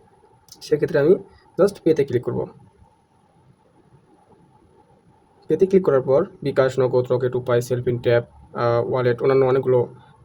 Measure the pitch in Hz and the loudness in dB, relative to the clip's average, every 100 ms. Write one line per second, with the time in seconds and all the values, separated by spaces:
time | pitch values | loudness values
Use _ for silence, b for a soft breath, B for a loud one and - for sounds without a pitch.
0 | _ _ _ _ _ - - 151 151 156 | _ _ _ _ _ -20 -4 -4 0 0
1 | 143 196 - b b - 202 - 165 156 | 2 2 -2 b b -2 -2 0 -2 0
2 | 139 120 120 127 - - - _ _ _ | 2 0 0 -6 -8 -12 -20 _ _ _
3 | _ _ _ _ _ _ _ _ _ _ | _ _ _ _ _ _ _ _ _ _
4 | _ _ _ _ _ _ _ _ _ _ | _ _ _ _ _ _ _ _ _ _
5 | _ _ _ _ - 160 190 190 185 135 | _ _ _ _ -4 0 2 2 4 2
6 | 131 139 196 - 143 139 131 127 127 123 | 2 0 0 -6 -4 0 0 0 0 0
7 | 123 123 127 127 123 120 120 123 123 120 | 0 -2 -2 -4 -2 -2 -2 -4 -4 -4
8 | 123 120 117 - - - 120 120 - 131 | 0 0 0 -12 -16 -4 -2 0 -2 -2
9 | 123 120 139 135 131 135 127 123 117 b | 0 0 0 2 2 0 2 0 0 b
10 | b b | b b